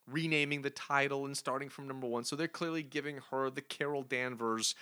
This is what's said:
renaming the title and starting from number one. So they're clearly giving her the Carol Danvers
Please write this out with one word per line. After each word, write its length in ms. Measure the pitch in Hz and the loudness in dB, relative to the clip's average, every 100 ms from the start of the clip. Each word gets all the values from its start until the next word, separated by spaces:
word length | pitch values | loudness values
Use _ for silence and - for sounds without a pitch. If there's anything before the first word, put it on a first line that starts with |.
| - | -6
renaming 500 | 131 160 151 143 143 | 0 4 4 4 2
the 80 | 135 | -2
title 540 | - - 143 139 139 | -4 2 4 4 2
and 100 | 139 | -2
starting 360 | 139 - 131 139 | -4 -2 -2 -2
from 180 | - 139 | -8 -8
number 180 | 131 127 | -4 -2
one. 180 | 117 | -2
So 120 | 120 143 | 0 0
they're 100 | 165 | -2
clearly 360 | - 170 160 | -2 -2 -2
giving 380 | 147 147 143 143 - | -2 -4 -4 -6 -4
her 180 | 131 135 | 0 0
the 140 | 135 | 0
Carol 400 | - - 143 143 | -6 -2 0 0
Danvers 720 | 131 127 127 120 117 113 107 - | 0 0 0 0 2 2 2 -2